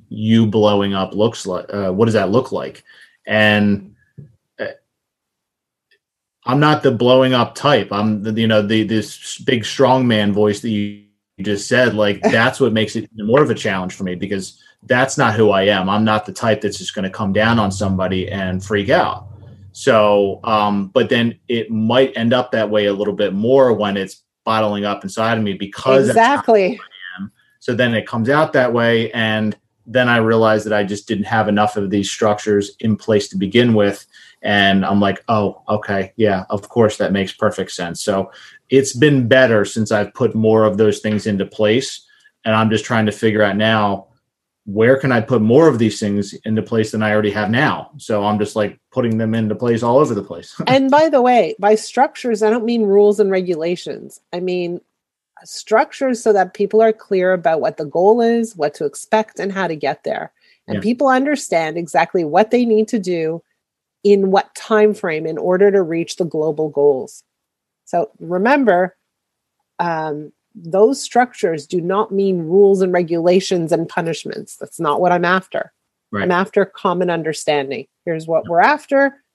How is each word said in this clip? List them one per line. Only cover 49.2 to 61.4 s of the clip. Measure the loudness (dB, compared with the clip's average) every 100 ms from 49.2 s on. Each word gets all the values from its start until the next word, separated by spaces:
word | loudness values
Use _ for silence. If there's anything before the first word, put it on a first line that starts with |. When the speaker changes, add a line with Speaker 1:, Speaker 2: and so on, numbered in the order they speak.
| -2 -2
Speaker 1:
into | -2 -2
place | -2 0
all | 2 2
over | 2 0
the |
place. | -6 -12 -14 -8
<laughs> | 0
Speaker 2:
And | 2 4
by | 2 4
the | 2
way, | 4 2 2 0
by | 2 0
structures, | 0 -2 -2 -2 -4 0
I | 0
don't | 0 0
mean | 0
rules | 2 4 4 4
and | 0
regulations. | 0 -2 -4 -4 -6 -8 -12 -16 -20 _
I | -8
mean | -6 -4 -6 -8 -14 _ _ _ _ _
structures | -18 -16 0 0 0 -2 -4 -2
so | 2
that | 2 0
people | -2 0 2
are | 2
clear | 0 -4 -2 0
about | 0 0 0
what | -2 -4
the | -6
goal | 2 4 4
is, | 2 0 -2 -4
what | -4 -4
to | -6
expect, | -6 -4 -2 -2 -6
and | -8
how | -4 -6
to | -4
get | -6 -6
there. | -6 -8 -10 _ _ _ -8
And | -4
Speaker 1:
Yeah. |
Speaker 2:
people | -2 0 2
understand | 2 0 -4